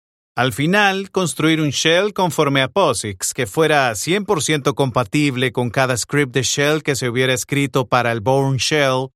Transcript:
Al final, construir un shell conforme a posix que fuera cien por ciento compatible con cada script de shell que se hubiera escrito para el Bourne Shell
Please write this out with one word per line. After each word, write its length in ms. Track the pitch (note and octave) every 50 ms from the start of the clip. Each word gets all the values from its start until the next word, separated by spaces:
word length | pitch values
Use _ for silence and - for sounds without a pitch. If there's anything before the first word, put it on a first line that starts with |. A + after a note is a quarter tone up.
| _ _ _ _ _ _ _
Al 160 | A#2+ B2+ C3
final, 580 | B2+ - D3 E3 F#3+ G#3 G#3 G3 F#3+ F#3+ G3 -
construir 500 | - F#3+ F#3 D#3 - - D3+ D#3+ D#3+ D#3+
un 80 | D#3 D3
shell 420 | C3 - - D#3 E3 F3 G3+ G#3+
conforme 480 | G3+ - F#3+ E3+ - - D3+ C#3+ C#3 C#3
a 80 | C3 B2+
posix 640 | - G3+ F#3+ D3+ - - - G#2+ F#2+ - - -
que 140 | - - B2+
fuera 480 | G#2+ - D#3+ D#3+ D3+ D3+ C#3+ C3+ B2 A2
cien 300 | - - D3+ E3+ G#3+ G3
por 160 | - G#3 D#3
ciento 320 | - - D#3 D3 C3 D3 -
compatible 760 | - C#3 C3 - B2+ B2 - - D3 D3 C#3+ B2+ B2 C3 B2+
con 200 | A#2+ C3 B2 A#2
cada 260 | - C#3 C3 B2+ B2+
script 360 | A2+ - - - D3 C#3+ B2+ A#2
de 80 | C3+
shell 400 | A#2+ - - C#3+ C#3+ D3 D#3 D#3
que 120 | - D#3 C#3
se 140 | - C3 B2
hubiera 240 | A2+ B2+ C3 B2+
escrito 540 | C3 B2 - - C#3+ C#3 C#3+ C3 - C#3 B2
para 260 | - C3+ B2 A#2+ A#2+
el 80 | A#2 A#2
Bourne 380 | G2+ C3 C3+ C#3 C3+ C3+ C3+ B2+
Shell 500 | - - D#3 D3+ C#3+ C3+ C3 B2+ C3+ C3 -